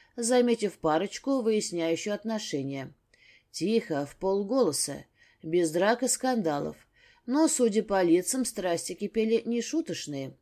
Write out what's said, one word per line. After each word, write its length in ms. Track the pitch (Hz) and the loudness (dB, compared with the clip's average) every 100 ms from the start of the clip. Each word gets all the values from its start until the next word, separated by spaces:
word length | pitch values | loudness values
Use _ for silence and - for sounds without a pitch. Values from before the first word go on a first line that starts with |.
| _ | _
заметив 640 | - 233 247 240 233 208 - | -6 2 4 4 2 -2 -2
парочку, 600 | 160 160 196 - 269 269 | 0 2 0 -4 -2 0
выясняющую 720 | 220 214 214 175 165 170 208 | 2 0 0 -2 0 -2 -2
отношения. 800 | 208 220 220 - 143 135 139 135 - _ _ - - _ | -6 -4 -6 -4 -6 -4 -8 -10 -16 _ _ -20 -20 _
Тихо, 560 | - 170 226 - 147 143 | -6 0 0 0 -2 -4
в 80 | - | -4
полголоса, 920 | 190 196 202 262 202 135 - 143 - _ _ _ | -2 0 0 2 2 0 -4 -8 -14 _ _ _
без 300 | 160 175 165 | -2 0 2
драк 320 | 170 196 240 | 2 2 2
и 40 | 254 | 0
скандалов, 680 | - 254 240 165 143 151 151 _ _ _ _ - | -2 0 0 0 -2 -4 -8 _ _ _ _ -2
но, 220 | 277 320 | 2 2
судя 340 | - 233 208 | 4 2 2
по 180 | 202 196 | 2 2
лицам, 440 | 175 175 180 262 | 6 4 4 -2
страсти 500 | 240 - 180 170 - | -4 -4 -2 -2 -4
кипели 480 | 180 202 226 220 226 | -6 -4 0 2 2
нешуточные. 920 | - 240 226 311 330 165 - 139 135 - | 0 -2 -2 -4 -4 -6 -6 -8 -8 -12